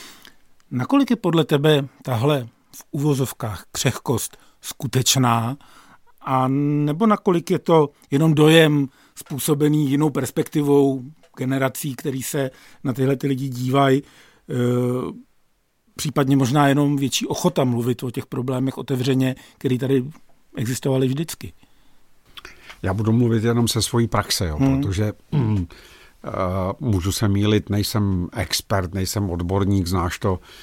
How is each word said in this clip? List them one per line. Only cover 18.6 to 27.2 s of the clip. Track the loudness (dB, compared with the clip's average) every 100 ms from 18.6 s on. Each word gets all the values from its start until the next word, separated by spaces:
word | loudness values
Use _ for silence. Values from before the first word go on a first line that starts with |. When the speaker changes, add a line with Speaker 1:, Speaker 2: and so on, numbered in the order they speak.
| -4 -4
Speaker 1:
otevřeně, | -4 -2 0 0 0 -4 -12 -6
který | -2 -2
tady | 0 0 -2 -10 -20 _ _ -6
existovaly | -4 -4 -2 0 0
vždycky? | -2 -6 -10 -16 -18 _ _ _ -20 -20 _ _ -20 -20 -20 -20 -8
Speaker 2:
Já | -4
budu | -2 2
mluvit | 2 2 2
jenom | 2 0 0
se | 0
svojí | -2 0 0
praxe, | 0 -2 -2 -2
jo, | 0
Speaker 1:
Hmm. | 2 2
Speaker 2:
protože, | 0 -2 -2 -6 _
mm, | -2 0 0 -2 -10 -20 -20 -20 _
eh, | -10 -4 -2 -2 -4 -4
můžu | -2 0 0
se | -2